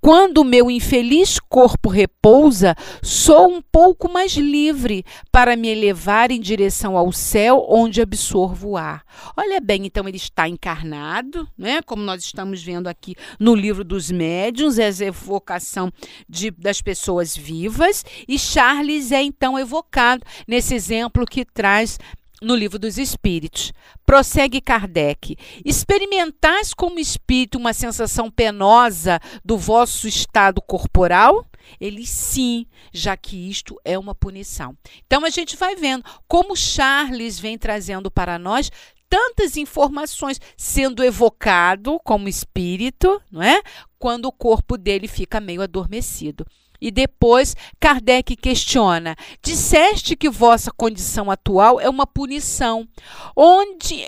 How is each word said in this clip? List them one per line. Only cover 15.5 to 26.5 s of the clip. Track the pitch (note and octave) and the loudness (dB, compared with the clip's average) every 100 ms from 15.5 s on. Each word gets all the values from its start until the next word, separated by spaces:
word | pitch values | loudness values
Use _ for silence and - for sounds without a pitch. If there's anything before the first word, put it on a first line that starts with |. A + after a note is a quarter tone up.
| F3+ - - F#3 - - - - | -10 -8 -6 -6 -8 -20 -20 -16
de, | E3+ G#3+ | -10 -10
das | E3+ F3+ G3 | -6 -6 -6
pessoas | - F3+ - F3 E3 - | -6 -8 -4 -4 -4 -8
vivas, | D3 D#3+ F#3+ A3 E4+ G#4 - - - | -10 -8 -6 0 0 0 -8 -20 -8
e | C4+ | -6
Charles | - - B3+ C#4+ D4 D4+ B3+ | -2 2 2 2 -2 -4 -2
é | C4+ | -2
então | C#4+ - C4 C4 | -2 -2 -4 -2
evocado | B3+ D4+ - - A#3+ B3+ - - - | -4 -8 -4 0 2 0 -6 -20 -4
nesse | A#3 - | -4 -2
exemplo | B3 F3+ A3+ A#3 - A#3+ | -6 -4 -6 -2 -4 -4
que | - A#3+ | -6 -8
traz | - G3+ G3+ A3+ - - - _ _ | -2 0 2 0 -8 -16 -20 _ _
no | A3 | -2
Livro | A#3+ G#3 G3+ | -2 -2 -6
dos | A3 F#3+ | -10 -6
Espíritos. | C4+ - G3+ E3+ D#3+ - - - _ - - | -8 -4 -4 -4 -6 -10 -12 -12 _ -4 4
Prossegue | C#4 C4+ - C#4 C4 | 6 4 0 0 -2
Kardec: | - A#3 G3 E3 D3 C#3+ - - - - | -2 -2 -2 -2 -2 -4 -10 -16 -18 -12
Experimentais | - - - G4+ G4 G4 E4 - D#4 | -4 -4 0 -2 0 -2 -4 0 0